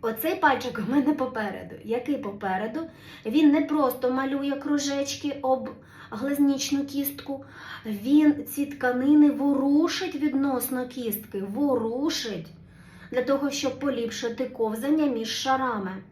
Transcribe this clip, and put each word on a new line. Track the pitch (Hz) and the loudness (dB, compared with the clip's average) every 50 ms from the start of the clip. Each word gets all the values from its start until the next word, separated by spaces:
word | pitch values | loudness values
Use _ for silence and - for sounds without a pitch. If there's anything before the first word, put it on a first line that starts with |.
Оцей | - 226 220 - - 320 370 | -2 -4 -4 -2 -2 -2 -2
пальчик | - 330 294 269 - - 254 240 226 202 220 | 4 4 4 4 4 -2 -6 -6 -6 -4 0
у | |
мене | 254 294 262 285 302 | 0 2 2 2 0
попереду. | - 262 240 - 226 214 202 190 185 180 175 - - - | 0 -2 -4 -4 -6 -6 -6 -6 -10 -12 -12 -14 -14 -6
Який | 208 226 247 240 - 294 262 | -4 -4 -4 -2 -2 -4 -4
попереду? | - 202 202 208 - 196 185 190 208 233 - 302 330 320 - - - - - - - | -4 -8 -10 -6 -4 -4 -2 -2 -4 -4 -6 -6 -8 -8 -12 -20 -20 -20 -20 -10 -8
Він | 220 220 294 320 294 | 0 2 6 6 8
не | 285 320 | 6 6
просто | 302 311 302 302 285 254 254 - - 247 | 2 0 0 2 2 2 0 0 -2 0
малює | 254 262 269 269 269 277 277 285 | 0 0 -2 -2 -2 -2 -2 -2
кружечки | 277 277 - 294 294 285 277 277 277 277 277 277 - - - 294 277 - | -4 -4 -2 -2 -2 0 0 -2 -2 -2 -4 -4 -6 -6 -6 -6 -6 -4
об | - 262 262 262 214 - - - - - - - - - | 0 0 0 0 -2 -8 -12 -14 -20 -20 -20 -20 -16 -12
глазнічну | - 214 247 277 285 285 285 277 277 262 - - 294 277 277 | -10 -6 -4 -4 2 2 4 4 4 2 0 -2 -2 -2 -2
кістку, | - - 277 277 277 - - - - 277 269 - - - - - - - - - | -2 -4 -4 -4 -4 -6 -10 -10 -10 -10 -10 -10 -16 -18 -18 -16 -16 -16 -12 -8
він | 226 208 202 208 254 285 302 311 294 285 - - | -8 -8 -6 0 4 6 8 8 6 4 4 -2
ці | - - 277 285 | -8 -4 -4 -4
тканини | 277 - - - 254 247 247 254 285 302 302 294 294 | -4 -4 -2 0 0 0 2 4 6 8 10 10 8
ворушить | 269 - 269 285 277 269 262 277 285 294 330 349 - - 381 339 - | 6 4 2 2 2 2 4 4 4 4 4 4 0 -2 -4 -4 -4
відносно | 285 277 294 247 269 277 285 262 247 240 - 254 254 254 254 | -2 -2 0 2 2 0 2 0 0 -2 -2 -4 -4 -4 -6
кістки, | - 269 247 226 202 202 - - - 196 | -6 -6 -6 -4 -4 -6 -8 -8 -6 -6
ворушить, | 190 196 196 247 285 285 262 240 220 226 233 254 285 330 330 - - 226 202 170 160 - - - - - - - - - - - - - | -6 -4 -2 0 2 2 2 2 0 -2 -2 -2 -2 -2 -2 -2 -4 -6 -6 -8 -8 -12 -16 -20 -20 -20 -20 -20 -20 -20 -20 -20 -16 -4
для | - 254 | -2 -2
того, | 247 254 277 277 277 285 | 2 2 0 2 2 -2
щоб | - - - 262 254 - | -2 -2 -2 -2 -4 -2
поліпшити | 277 285 254 233 233 226 - - 254 233 226 - 262 | -2 -2 -2 -2 -4 -4 -6 -4 -4 -6 -4 -4 -6
ковзання | - - - 226 220 220 220 220 277 302 311 302 | -6 -2 -2 -2 -2 -2 -4 0 2 2 4 4
між | 285 247 226 226 214 | 2 0 -2 -4 -4
шарами. | - - - 269 262 262 262 254 233 214 190 185 185 190 - - | -6 -4 0 0 0 2 2 -2 -2 -2 -4 -6 -8 -10 -12 -16